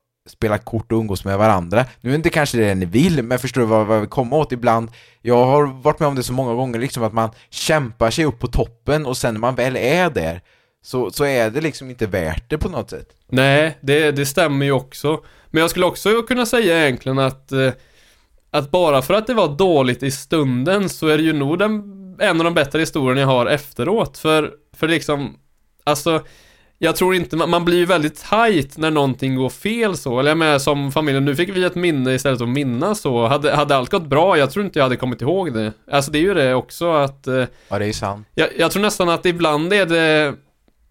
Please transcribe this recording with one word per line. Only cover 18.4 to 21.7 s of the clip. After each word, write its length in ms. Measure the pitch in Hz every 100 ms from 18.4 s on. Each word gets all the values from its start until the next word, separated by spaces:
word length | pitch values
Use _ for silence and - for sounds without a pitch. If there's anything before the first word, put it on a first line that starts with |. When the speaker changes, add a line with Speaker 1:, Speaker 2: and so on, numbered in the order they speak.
| _
Speaker 2:
att 200 | 151 139
bara 300 | 180 170 139
för 120 | 131
att 140 | 196 220
det 60 |
var 140 | 233 170
dåligt 560 | 143 190 156 127 120
i 80 | 135
stunden 800 | 135 - 165 139 123 139 196 190
så 180 | - 156
är 100 | 151
det 60 |
ju 100 | 160
nog 260 | 151 139 175
den, 220 | 208